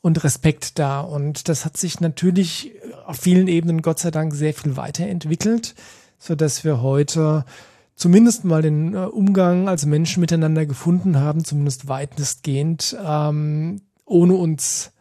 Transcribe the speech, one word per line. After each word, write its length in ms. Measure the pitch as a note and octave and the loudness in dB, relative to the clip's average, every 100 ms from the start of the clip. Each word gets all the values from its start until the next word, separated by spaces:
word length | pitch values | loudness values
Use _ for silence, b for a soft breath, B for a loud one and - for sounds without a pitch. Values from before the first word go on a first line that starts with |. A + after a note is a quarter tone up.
und 220 | F3+ D#3+ | 2 2
Respekt 540 | D3+ - D#3 D3 - - | 0 0 0 0 -8 -4
da. 200 | C#3+ C#3 | -4 -2
Und 480 | E3+ D3 C#3+ D3 - | -6 -6 -6 -6 -4
das 160 | D#3 | -4
hat 120 | D#3+ - | -4 -6
sich 240 | F3+ - | -6 -2
natürlich 720 | E3+ D3 F3+ F3+ F3 - D4 - - - - | -4 0 0 2 0 -4 -12 -16 -20 -18 -14
auf 100 | C3+ | -4
vielen 280 | F3+ F3+ F#3 | 4 4 4
Ebenen, 340 | E3+ E3+ D#3+ | 2 0 0
Gott 160 | D#3+ D#3+ | 0 -2
sei 100 | E3+ | -2
Dank, 200 | D#3 D#3+ | -2 -4
sehr 200 | D3 D3+ | -2 -2
viel 220 | D3+ D3+ C3+ | -2 -4 -4
weiterentwickelt, 960 | A#2+ C#3+ F#3 F3+ D#3 D#3+ G#3 A3+ A3+ - B B B B | -6 -6 -6 -4 -4 -2 0 0 -4 -16 B B B B
sodass 440 | - D#3 D#3 - | -6 -2 0 0
wir 180 | D#3 C3+ | -2 0
heute 640 | C3 C#3 D3 D#3+ D#3 D#3 C#3 B B B B _ | 0 0 0 0 2 0 -4 B B B B _
zumindest 480 | F3+ F#3 A#3 A3+ | 6 8 6 4
mal 180 | F#3 D#3+ | 0 2
den, 320 | D#3 D3+ D#3+ | 2 0 -2
äh, 40 | F#3+ | -4
Umgang 680 | F#3 - G3 F#3+ F3+ F3+ F#3+ | -6 0 2 4 4 2 0
als 180 | F3+ D3 | 0 0
Menschen 340 | D3+ E3 F#3 | 0 0 0
miteinander 460 | E3+ E3+ D#3 D#3 D#3 | 0 2 2 0 -2
gefunden 520 | C3+ E3+ F3+ F#3 D3 | -4 0 0 2 2
haben, 240 | C#3+ D3+ | 2 -2
zumindest 420 | D#3+ D3 C#3+ C3+ C#3 | -2 -2 -2 -4 -6
weitestgehend, 1080 | C3 C#3+ - C#3 - - C3+ D3+ E3 - A#3+ | -6 -6 -6 -6 -6 -4 -2 -2 -2 -6 -6
ähm, 760 | F#3 D3+ D3+ D3+ D3+ D3+ D#3+ G3+ _ _ _ | -4 -2 0 -2 -2 -4 -4 -8 _ _ _
ohne 280 | F3+ F3+ | 4 6
uns 580 | F#3 E3+ D#3 - - - _ | 4 2 -2 -4 -6 -10 _